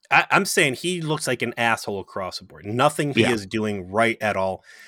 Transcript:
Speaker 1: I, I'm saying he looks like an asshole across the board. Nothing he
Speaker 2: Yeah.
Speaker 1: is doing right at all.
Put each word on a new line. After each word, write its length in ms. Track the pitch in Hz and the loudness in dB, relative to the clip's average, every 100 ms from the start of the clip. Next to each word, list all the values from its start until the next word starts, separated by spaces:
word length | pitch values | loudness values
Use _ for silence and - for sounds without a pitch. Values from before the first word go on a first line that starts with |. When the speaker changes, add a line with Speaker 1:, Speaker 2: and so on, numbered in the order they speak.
| _ | _
Speaker 1:
I, 160 | 139 - | 2 4
I'm 160 | 165 196 | 2 2
saying 300 | 196 147 120 | 2 2 0
he 260 | 175 180 | -4 -4
looks 240 | 156 151 135 | -4 -4 -2
like 160 | 123 | -2
an 120 | 120 120 | -4 0
asshole 420 | 117 110 - 98 | 0 0 -2 -8
across 380 | - 101 90 - | -8 -8 -8 -10
the 60 | 95 | -16
board. 200 | - 101 | -14 -6
Nothing 480 | 120 147 - 147 | 2 2 2 0
he 80 | 113 | 2
Speaker 2:
Yeah. 100 | 110 | 2
Speaker 1:
is 160 | 110 95 | 0 -4
doing 420 | 110 107 101 90 | -4 -2 -4 -2
right 260 | 104 117 - | 2 2 2
at 140 | 107 95 | -2 -2
all. 260 | 95 90 - - | -2 -6 -12 -20